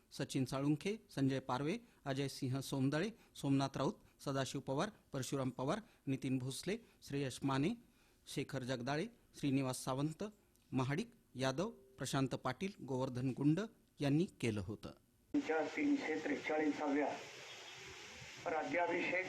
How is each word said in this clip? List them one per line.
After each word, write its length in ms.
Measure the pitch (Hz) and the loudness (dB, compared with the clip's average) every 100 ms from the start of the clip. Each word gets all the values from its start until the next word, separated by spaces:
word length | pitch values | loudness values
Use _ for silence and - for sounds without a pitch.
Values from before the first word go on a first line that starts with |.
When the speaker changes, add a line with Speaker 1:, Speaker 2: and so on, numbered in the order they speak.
| _ | _
Speaker 1:
सचिन 320 | - 135 143 127 | -6 -2 0 0
साळुंखे, 500 | 135 143 151 - 220 - 139 | 0 2 2 0 -4 -6 2
संजय 240 | 135 135 | 2 2
पारवे, 380 | 131 127 147 233 - - 139 | 0 0 0 -2 -6 -10 -4
अजय 220 | 135 135 | -2 -2
सिंह 320 | - 131 135 | -2 -2 -2
सोमदळे, 480 | - 139 135 151 214 - - - | -2 2 2 2 0 -4 -16 -4
सोमनाथ 420 | 143 139 135 - | 2 4 2 2
राऊत, 160 | 143 - - - 143 | 0 -2 -10 -10 -2
सदाशिव 360 | 135 131 143 | -2 -2 -4
पवार, 280 | 139 139 208 - _ | -2 0 -2 -4 _
परशुराम 360 | 139 123 139 127 | -6 -2 0 0
पवार, 300 | - 135 214 - - 143 | 0 0 0 -4 -8 -2
नितीन 300 | 135 139 131 | -2 0 0
भोसले, 400 | 131 - 175 226 - - - | -2 -4 -4 -4 -6 -18 -6
श्रेयश 320 | 139 135 - | -2 -2 -2
माने, 300 | 135 135 165 240 - _ - _ - | 0 2 2 0 -8 _ -20 _ -8
शेखर 360 | 151 135 135 | -4 -2 -4
जगदाळे, 440 | 123 123 120 151 226 - - - | -2 -2 0 -2 -2 -8 -20 -2
श्रीनिवास 440 | 143 135 131 127 135 | 2 4 2 -2 -2
सावंत, 380 | 131 151 - 208 - _ _ - | 0 0 -2 -8 -10 _ _ -2
महाडिक 360 | 131 131 147 233 - _ 123 | 0 2 0 -2 -8 _ -2
यादव, 340 | 131 135 220 - - - | 0 2 -2 -4 -14 -8
प्रशांत 380 | 135 143 135 131 | 0 2 2 0
पाटील, 280 | 127 - 190 - 127 | -2 -2 -4 -6 -4
गोवर्धन 440 | 127 131 123 131 120 | -2 0 0 0 2
गुंड 220 | 143 170 220 - _ - | 4 4 0 -8 _ -2
यांनी 260 | 143 151 185 - | 2 4 2 0
केलं 200 | 117 104 | 0 0
होतं. 300 | 92 101 - - _ _ _ | -2 -6 -10 -14 _ _ _
Speaker 2:
च्या 260 | 294 - - - - | -2 2 0 0 2
तीनशे 400 | 147 143 156 156 | 2 2 2 -2
त्रेचाळीसाव्या 840 | - 127 - 156 151 143 143 147 123 - - - - - - - - - - - - - 170 | 0 -2 0 2 2 2 2 2 2 -2 -8 -14 -14 -14 -14 -14 -14 -14 -14 -14 -14 -8 -4
राज्याभिषेक 800 | 156 139 170 170 175 - 180 | -2 0 0 2 0 0 0